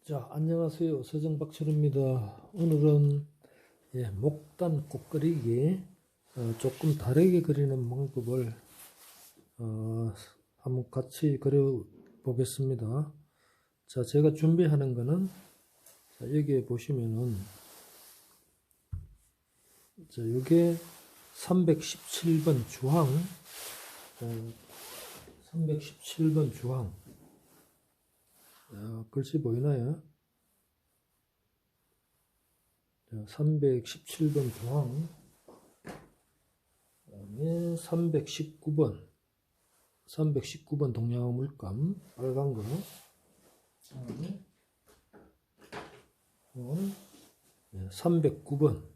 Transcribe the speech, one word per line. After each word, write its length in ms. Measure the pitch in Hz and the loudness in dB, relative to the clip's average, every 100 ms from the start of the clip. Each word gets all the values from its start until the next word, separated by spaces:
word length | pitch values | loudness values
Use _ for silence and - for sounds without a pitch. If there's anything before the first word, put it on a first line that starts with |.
자, 220 | - 143 - | -6 -8 -6
안녕하세요. 680 | 147 160 165 165 160 165 143 | -2 0 2 0 0 0 0
서정박철입니다. 1500 | 120 151 156 151 143 - 151 151 147 135 131 127 101 - - | -4 -4 -2 -2 -6 -4 0 4 4 4 2 0 -2 -10 -16
오늘은, 760 | 196 165 151 151 147 143 143 147 _ - _ _ _ _ | 0 2 6 8 8 6 2 -4 _ -20 _ _ _ _
예, 140 | 127 110 | -6 -6
목단 800 | 98 139 151 - - 175 151 - | 0 -2 -2 -14 -4 -2 -2 -4
꽃 200 | - - | -12 -6
그리기, 720 | 156 160 160 117 120 151 190 - _ _ _ _ | 0 0 0 0 2 2 0 -6 _ _ _ _
어, 220 | 131 117 113 | -6 -4 -2
조금 400 | 131 - 160 151 | -4 0 0 0
다르게 440 | 120 151 185 180 | 4 6 6 6
그리는 480 | 160 139 139 135 120 | 2 2 2 0 -2
방법을, 640 | 127 139 135 113 127 117 113 - - - _ - - - _ _ - | -4 -4 -4 -2 -2 -2 -8 -20 -20 -20 _ -20 -20 -20 _ _ -12
어, 540 | 113 110 110 113 113 95 - _ _ _ | -8 -6 -4 -2 -4 -6 -18 _ _ _
한번 340 | 135 127 120 | -4 -4 -4
같이 460 | 131 - - 151 135 | -6 -6 0 2 2
그려보겠습니다. 1800 | 139 143 139 123 - - - - 135 120 123 - 135 120 110 131 151 - _ _ _ _ _ _ _ | 4 4 4 0 -6 -18 -20 -8 -4 0 -2 -2 -2 -2 -2 -2 -4 -8 _ _ _ _ _ _ _
자, 160 | 127 | -4
제가 300 | 117 143 151 | 2 6 6
준비하는 600 | 151 156 165 165 147 135 | 6 4 6 6 4 2
거는, 360 | 120 123 175 190 - - _ _ _ - - _ - | -2 0 0 0 -6 -20 _ _ _ -20 -20 _ -14
자, 60 | 120 | -2
여기에 300 | 147 143 135 | 0 2 0
보시면은, 720 | 120 120 - 135 113 110 123 101 104 - - - - - - - _ _ _ _ _ _ _ - - _ _ _ _ _ _ _ _ - - | 0 -6 -2 -2 -2 -2 -2 -4 -8 -18 -20 -20 -20 -20 -20 -20 _ _ _ _ _ _ _ -14 -14 _ _ _ _ _ _ _ _ -20 -16
자, 120 | - | -8
요게 540 | 113 123 131 165 170 170 - - - - - | -2 -2 4 6 6 2 -8 -20 -20 -20 -20
삼백십칠 1120 | - - 185 165 156 - - - - 165 160 | -16 2 4 6 2 0 -10 -10 -2 2 4
번 240 | 160 131 107 | 4 2 0
주황, 400 | - 131 165 139 | -4 2 4 4
어, 1500 | 147 185 - - - - - - - - - 117 113 113 113 - - - - - - - - | 2 -2 -10 -18 -16 -16 -16 -18 -20 -20 -10 -8 -8 -10 -16 -20 -20 -18 -16 -16 -18 -20 -20
삼백십칠 880 | - 165 156 147 - - - - 156 | -10 -4 -2 -2 -6 -16 -14 0 2
번 180 | 156 139 | 4 0
주황. 420 | - 120 127 104 - - - - _ _ _ _ _ _ _ _ _ _ _ _ _ _ | -2 -4 -4 -6 -10 -20 -20 -20 _ _ _ _ _ _ _ _ _ _ _ _ _ _
어, 300 | 101 110 113 110 | -14 -12 -12 -6
글씨 280 | 139 135 156 | -4 -2 -2
보이나요? 640 | 127 120 143 135 120 160 - _ _ _ _ _ _ _ _ _ _ _ _ _ _ _ _ _ _ _ _ _ _ _ _ _ _ _ _ _ | 0 2 2 2 -2 -4 -10 _ _ _ _ _ _ _ _ _ _ _ _ _ _ _ _ _ _ _ _ _ _ _ _ _ _ _ _ _
자, 180 | _ 107 104 | _ -14 -12
삼백십칠 1040 | - 147 156 139 127 117 - - - 156 | 0 2 4 4 2 -2 -16 -16 -2 0
번 180 | 143 127 | 2 -2
주황, 560 | 101 117 147 123 139 165 - - _ - - _ _ - - - _ _ _ _ _ _ _ _ _ | -4 -2 -2 -2 -4 -6 -10 -20 _ -20 -20 _ _ -18 -18 -20 _ _ _ _ _ _ _ _ _
그다음에 720 | _ 101 101 110 156 170 170 165 | _ -20 -14 -6 -2 -2 -2 -4
삼백십구 960 | - 165 170 151 147 - 151 - - | -2 0 2 0 -2 -8 -8 -6 -2
번, 340 | 151 131 95 - _ _ _ _ _ _ _ _ _ - | 2 2 0 -16 _ _ _ _ _ _ _ _ _ -14
삼백십구 720 | - 156 139 - - - 143 | -2 0 0 -4 -14 -6 -2
번 120 | 139 | 0
동양화 360 | 117 117 120 123 | 0 -2 0 -2
물감, 720 | 123 139 143 95 107 160 190 - | -2 -4 -6 -8 -2 -2 -4 -12
빨간 400 | - 131 131 139 | -6 -4 -2 -2
거. 80 | 113 107 165 202 - - _ _ _ _ _ _ _ - | -4 -6 -6 -8 -18 -20 _ _ _ _ _ _ _ -20
그다음에 540 | 131 120 - 175 202 - _ _ _ _ _ _ - - _ _ _ - - - - _ _ _ _ _ | -14 -12 -10 -10 -10 -14 _ _ _ _ _ _ -20 -20 _ _ _ -18 -16 -16 -20 _ _ _ _ _
이건, 400 | 127 123 160 196 202 - - - _ _ _ _ | -16 -8 -6 -6 -8 -20 -20 -20 _ _ _ _
예, 140 | 95 95 | -12 -12
삼백구 680 | - 170 170 147 - - 139 | -2 2 4 2 -2 -8 2
번 320 | 151 - - | 4 2 -8